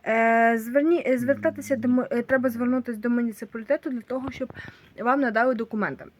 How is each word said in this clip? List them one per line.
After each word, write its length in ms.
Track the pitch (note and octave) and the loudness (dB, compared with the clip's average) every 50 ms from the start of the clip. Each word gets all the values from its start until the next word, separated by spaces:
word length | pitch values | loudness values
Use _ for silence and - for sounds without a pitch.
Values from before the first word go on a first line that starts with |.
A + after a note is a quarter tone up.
| - | 0
Е, 520 | - A3 A3+ A3+ A3+ A3+ A3+ A3+ A3+ A#3 A3+ | 0 2 4 4 4 6 6 6 4 4 2
зверні-, 460 | A3 A#3 A#3+ C#4+ C#4+ D#4+ F4 E4 - | -2 0 0 2 2 2 0 2 2
е, 120 | - C4 B3 | 0 0 0
звертатися 580 | B3 B3 C#4 - G3+ D#4+ D#4 - A#3+ - C#4 | 2 0 0 0 0 -2 -2 -2 -4 -4 -2
до 120 | A#3 A3 B3 | 0 2 2
му-, 180 | B3 B3+ A#3+ - | 2 2 2 0
е, 120 | - A#3+ | -2 -4
треба 280 | A#3+ - C4+ C4 B3 C4 | 0 0 0 2 2 0
звернутися 480 | A3+ A#3 B3 A#3+ B3+ B3+ B3 - A#3+ G#3+ | -2 0 -2 0 0 -2 -2 -4 -8 -4
до 120 | G#3+ A#3+ | -2 0
муніципалітету 800 | A#3+ A#3+ A#3+ A#3 G#3 - A3+ G#3 - A3+ A3 - C#4+ - - D#4 | 0 0 0 -2 -4 -8 -14 -12 -12 -14 -2 -2 -2 -2 -2 -6
для 100 | B3+ A#3 | -8 -8
того, 300 | A3 _ B3 C4 B3+ - | -6 _ -8 -6 -6 -8
щоб 220 | - - C4 B3 - - - - - - - - _ - | -8 -8 -10 -10 -10 -16 -18 -18 -20 -20 -20 -20 _ -4
вам 220 | G#3 A#3+ C4 C#4+ | 0 0 2 2
надали 340 | C#4 A#3+ G#3 A3 A#3+ C4 B3+ | 2 2 2 2 2 2 2
документи. 500 | A3 A3+ - - G#3+ G3 D#3 C3+ - - - _ | 0 -4 -6 -2 -2 -2 -2 -4 -8 -14 -20 _